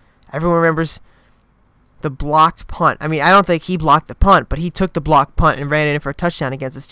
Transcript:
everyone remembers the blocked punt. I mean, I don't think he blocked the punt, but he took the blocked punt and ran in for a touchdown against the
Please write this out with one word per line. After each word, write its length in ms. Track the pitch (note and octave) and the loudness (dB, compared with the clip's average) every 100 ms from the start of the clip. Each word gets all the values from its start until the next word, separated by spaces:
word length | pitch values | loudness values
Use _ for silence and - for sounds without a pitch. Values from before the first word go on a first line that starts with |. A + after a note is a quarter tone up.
| _ _ _ | _ _ _
everyone 260 | D3 F3 E3+ | -4 0 2
remembers 400 | E3 D#3 D#3+ - _ _ _ _ _ _ _ _ _ _ | 2 0 -4 -8 _ _ _ _ _ _ _ _ _ _
the 100 | D3+ | -10
blocked 560 | C3 D3 D#3 E3 - - | -8 -2 2 2 0 -10
punt. 320 | - D#3 - | -2 -2 0
I 60 | D#3 | -4
mean, 160 | D#3 | 0
I 80 | D#3+ | 4
don't 160 | G3 F#3 | 4 4
think 160 | E3 | -2
he 140 | - F3+ | -2 -2
blocked 320 | D3+ D3+ - | 2 2 0
the 80 | - | 0
punt, 320 | G3+ F3 - | 4 4 2
but 100 | D#3+ | -4
he 100 | F3 | -4
took 240 | - F#3+ | -4 -4
the 80 | D#3+ | -2
blocked 360 | D3 D3 C#3+ - | 2 2 2 2
punt 240 | D#3+ C3 | 2 0
and 100 | C#3+ | -2
ran 160 | D3+ D3+ | 0 0
in 140 | D3 | -2
for 100 | C#3 | -6
a 40 | |
touchdown 380 | - F3 - C3 | -4 -4 -4 -6
against 220 | C3+ C3 | -6 -10
the 60 | C3 - | -12 -8